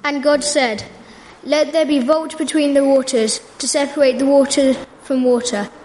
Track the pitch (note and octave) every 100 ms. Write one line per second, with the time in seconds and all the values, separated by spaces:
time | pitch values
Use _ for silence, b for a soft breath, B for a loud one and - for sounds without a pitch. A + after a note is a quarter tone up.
0 | D4 C#4+ C#4+ D4 - D4+ B3 G#3 - -
1 | B B B B - D4 D4 D#4+ D4+ C#4+
2 | A#3+ D#4 D#4+ - C#4+ D#4 C#4+ C#4 C4+ C4+
3 | C4 A#3+ A3 - - - C4 D4+ C#4 D4+
4 | C4+ A#3 C4+ C#4 C#4 - C4+ B3+ - -
5 | - C4 B3 A#3+ A#3+ G3+ G3+ -